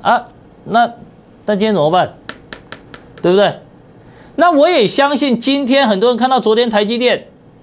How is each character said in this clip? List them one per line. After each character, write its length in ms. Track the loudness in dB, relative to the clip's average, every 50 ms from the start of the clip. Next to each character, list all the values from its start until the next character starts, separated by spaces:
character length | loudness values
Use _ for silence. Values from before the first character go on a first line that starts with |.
啊， 240 | -2 0 0 0 -2 -8 -20 -20 -20 -20 -20 -20 -10
那， 280 | -2 0 0 0 0 -4 -14 -20 -20 -20 -20 -20 -20 -20 -12 -6
那 80 | -4 -2
今 40 | -2 0
天 80 | 0 0
怎 80 | 0
么 80 | 0 0
办？ 240 | 2 0 -2 -2 -6 -16 -20 -20 -20 -20 -20 -20 -20 -20 -20 -20 -20 -20 -20 -20 -20 -20 -20 -20 -14 -4
对 120 | -2 0
不 60 | 2
对？ 200 | 2 2 0 -2 -6 -18 -20 -20 -20 -20 -20 -20 -20 -20 -20 -20 -20 -20 -10 -2
那 160 | 0 2 2
我 180 | 4 4 2 4
也 160 | 2 2 0
相 320 | 0 0 0 0 0 0
信 220 | -2 -2 -2 -2 -2
今 260 | -2 -2 -2 -2 0
天 220 | 0 0 2 2
很 120 | 0 0 0
多 120 | 0 0
人 60 | 0
看 120 | 0 0 0
到 100 | 0 0
昨 160 | 0 0 0
天 140 | 0 0 0
台 160 | 0 -2 -2
积 140 | -2 -2 -2
电 260 | 0 -2 -2 -2 -6 -14 -20 -20 -20 -20 -20 -12